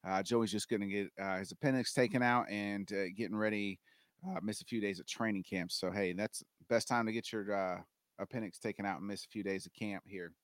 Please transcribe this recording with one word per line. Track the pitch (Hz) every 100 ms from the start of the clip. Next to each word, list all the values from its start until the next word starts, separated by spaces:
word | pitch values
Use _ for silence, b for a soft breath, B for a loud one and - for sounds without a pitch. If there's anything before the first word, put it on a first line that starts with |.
| 92
uh, | 95
Joey's | 98 120 113
just | 104 -
gonna | 110 98
get, | 101 98 -
uh, | 98 95
his | 95
appendix | - 147 131 117
taken | - 123 123
out | 123 123 -
and, | 104 101 101 95
uh, | 98 95 98
getting | 107
ready, | 107 107 107 101 92 b b b _
uh, | 185 185
miss | 98 104
a |
few | - 113
days | 101 90
of | -
training | - 113 101
camp. | 92 95 90
So, | - 92
hey, | 98 95
that's | 90 107 - - _ -
best | 117 -
time | 120 110
to |
get | 110 -
your, | 110 101
uh, | 101 95 90 92 _ _ -
appendix | 98 127 110 -
taken | 113 98 101
out | 85
and | 98
miss | 101
a | -
few | 110
days | 98 95 -
of |
camp | - 110 98 -
here. | 101 85 -